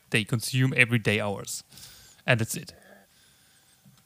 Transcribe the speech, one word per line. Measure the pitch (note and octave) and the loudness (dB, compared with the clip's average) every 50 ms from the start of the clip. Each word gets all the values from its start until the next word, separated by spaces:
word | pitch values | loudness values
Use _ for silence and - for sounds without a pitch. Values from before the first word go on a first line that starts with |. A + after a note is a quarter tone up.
| _ - | _ -2
they | - A2+ G2+ | -2 -2 0
consume | - B2 A2 - - C3 B2+ C3 C3 B2 | 0 -2 -4 -4 -2 0 0 0 2 4
every | C3 B2 A2 A#2+ A#2 | 4 4 4 4 2
day | G2+ A2 G#2 G#2+ | 2 2 0 0
hours, | G#2+ G#2 G2 - - - - - - _ - - - - - - - - - _ - | 0 -2 -4 -6 -8 -10 -12 -12 -14 _ -20 -20 -20 -20 -20 -20 -20 -20 -20 _ 0
and | - B2 A2 | 0 2 2
that's | A2+ - - | 0 -4 -6
it. | E3+ - - - - - - - - _ _ _ _ _ _ _ _ _ _ _ _ _ _ _ _ _ - - _ _ | -10 -10 -14 -20 -20 -20 -20 -20 -20 _ _ _ _ _ _ _ _ _ _ _ _ _ _ _ _ _ -20 -20 _ _